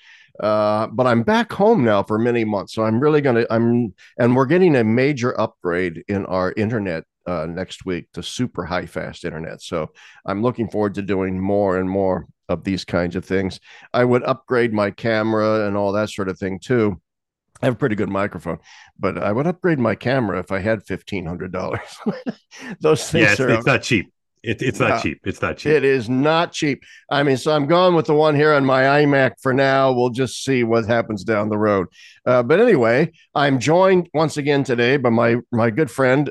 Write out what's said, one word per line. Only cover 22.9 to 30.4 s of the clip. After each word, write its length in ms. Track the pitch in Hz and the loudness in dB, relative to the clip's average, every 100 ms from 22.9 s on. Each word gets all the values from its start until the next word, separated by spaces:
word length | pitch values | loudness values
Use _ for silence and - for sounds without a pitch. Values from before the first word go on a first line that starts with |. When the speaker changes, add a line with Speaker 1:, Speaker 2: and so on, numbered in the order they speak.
| 156 - | 0 0
Speaker 1:
things 140 | 156 107 | 2 2
Speaker 2:
Yeah, 60 | |
it's, 80 | 104 | 2
Speaker 1:
are 80 | 131 | 2
Speaker 2:
it's 160 | 113 135 | 2 2
not 160 | 117 | 0
cheap. 280 | - 104 - _ _ _ | 0 -2 -2 _ _ _
It, 200 | 117 110 | -8 -4
it's 160 | 131 - | -4 -2
not 100 | 117 | 0
Speaker 1:
Yeah. 120 | 113 | 0
Speaker 2:
cheap. 180 | 98 - | -2 -6
It's 160 | 101 - | -8 -6
not 180 | 92 - | -6 -4
cheap. 140 | 147 | 0
Speaker 1:
It 120 | 151 | 2
is 260 | 135 135 110 | 2 0 0
not 420 | 127 147 165 175 | 0 2 0 -2
cheap. 320 | - 151 127 - - - | -2 -4 -4 -10 -20 -4
I 100 | 139 | 0
mean, 160 | 147 127 | 2 0
so 180 | 160 151 | 0 0
I'm 120 | 139 | 2
going 260 | 170 185 | 4 4
with 140 | 165 160 | 4 2
the 80 | 151 | 4
one 180 | 156 | 4
here 200 | 143 156 | 4 4
on 120 | 147 131 | 4 4
my 160 | 131 | 4
iMac 520 | 135 147 147 139 131 - | 4 4 4 4 2 0
for 140 | 131 | -2
now. 380 | 127 139 135 135 | 2 2 2 2
We'll 180 | 123 123 | 2 0
just 340 | 120 131 - | 0 -4 -4